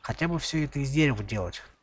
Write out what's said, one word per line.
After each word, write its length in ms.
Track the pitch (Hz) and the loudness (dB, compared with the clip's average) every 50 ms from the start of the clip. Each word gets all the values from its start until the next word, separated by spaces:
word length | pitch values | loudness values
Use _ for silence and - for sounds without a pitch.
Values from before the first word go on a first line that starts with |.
Хотя 260 | - - - - 160 | -4 -6 -2 -2 0
бы 120 | 170 170 160 | 0 0 0
все 240 | - - - 156 151 | -2 -2 0 0 -2
это 160 | 139 - 143 | 0 -2 -2
из 120 | 139 135 | -2 0
дерева 320 | 135 156 156 143 123 104 104 | 4 4 4 4 4 2 -2
делать. 380 | 104 110 107 92 87 - - - - - _ | -2 -2 -2 -2 -4 -6 -10 -16 -18 -20 _